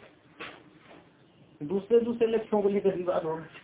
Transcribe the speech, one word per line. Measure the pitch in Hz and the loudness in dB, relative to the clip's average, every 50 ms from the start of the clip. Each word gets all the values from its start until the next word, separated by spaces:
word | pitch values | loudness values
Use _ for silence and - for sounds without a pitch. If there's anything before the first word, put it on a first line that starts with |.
| - - - _ _ - - - - - - - - - - - - - - - - - _ _ _ _ _ _ - - - - 151 | -20 -20 -20 _ _ -20 -20 -18 -16 -16 -16 -20 -20 -20 -20 -20 -20 -20 -20 -20 -20 -20 _ _ _ _ _ _ -20 -20 -16 -14 -8
दूसरे, | 147 185 196 190 - 240 233 | -4 -4 -4 2 4 4 4
दूसरे | 226 240 233 - 233 | 4 2 0 0 0
लक्ष्यों | 226 226 214 - - 214 208 | 2 2 0 0 0 0 2
को | 196 202 | 2 2
लेकर | 202 202 190 190 160 | 2 2 2 0 0
विवाद | 175 180 175 - - 165 | 0 -2 -2 -2 -2 -2
होगा, | 160 160 165 156 - - - | -2 -4 -6 -8 -14 -18 -20